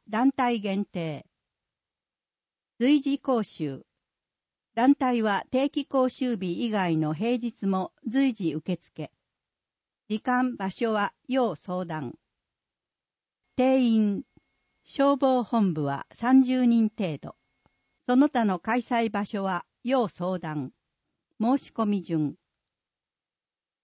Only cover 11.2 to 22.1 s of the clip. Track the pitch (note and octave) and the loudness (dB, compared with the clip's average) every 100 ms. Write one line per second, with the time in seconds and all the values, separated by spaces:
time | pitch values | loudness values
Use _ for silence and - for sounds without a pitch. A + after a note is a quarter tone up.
11.2 | - C4 A#3+ D3+ - F3+ F3 D#3 C3 - | -4 0 0 -2 -6 -6 -6 -6 -8 -10
12.2 | _ _ _ _ _ _ _ _ _ _ | _ _ _ _ _ _ _ _ _ _
13.2 | _ _ _ - B3+ C4 B3 A3 G#3+ G3 | _ _ _ 0 2 4 4 4 2 -2
14.2 | - _ _ _ _ _ - - C#4 C#4 | -8 _ _ _ _ _ -12 0 2 2
15.2 | C4+ B3+ A3+ A#3 G3 D#3 C#3+ C#3 - - | 2 2 0 0 2 0 -2 -4 -8 -6
16.2 | A#3 C4 B3+ B3+ B3 A#3 G#3+ - F#3+ D3 | 4 6 6 4 4 4 2 0 -6 -6
17.2 | - - _ _ _ _ _ _ - B3 | -10 -16 _ _ _ _ _ _ 0 4
18.2 | D4 C#4 A3 G3 - B3 - A#3+ A3+ G#3 | 4 4 0 0 -2 -4 0 -2 0 -2
19.2 | G3+ G#3 F#3+ F3 - _ A#3 C4 G#3+ - | -4 -4 -4 -4 -8 _ -2 0 0 -2
20.2 | F3+ F#3 E3 D3+ B2+ - _ _ _ _ | -4 -4 -4 -6 -6 -10 _ _ _ _
21.2 | _ - A3 C4+ - - G#3+ G3+ E3+ | _ -4 0 0 -2 -4 -2 -2 -2